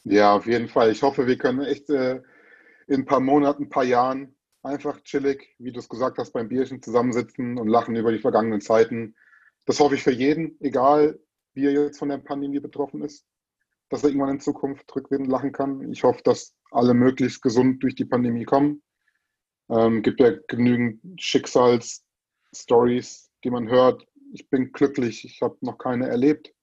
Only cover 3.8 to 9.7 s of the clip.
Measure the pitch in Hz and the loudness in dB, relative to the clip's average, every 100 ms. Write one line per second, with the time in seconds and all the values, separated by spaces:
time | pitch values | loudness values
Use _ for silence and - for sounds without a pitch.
3.8 | 123 120 127 131 135 _ _ _ 131 143 | 2 2 0 -2 -10 _ _ _ -10 -6
4.8 | 147 139 - 143 139 139 - _ 120 120 | -8 -10 -6 -2 -2 -2 -8 _ -14 -14
5.8 | - 113 127 127 117 127 110 127 131 127 | -12 -4 -4 -4 -6 -6 -4 -4 -4 -8
6.8 | - 120 127 117 120 - 123 123 110 117 | -2 0 0 -2 -4 -8 -8 -4 0 0
7.8 | 117 113 113 110 127 107 113 104 - 110 | 0 -2 -2 0 0 0 0 -2 2 2
8.8 | 113 117 110 - _ _ _ _ - | 2 -2 -10 -16 _ _ _ _ -4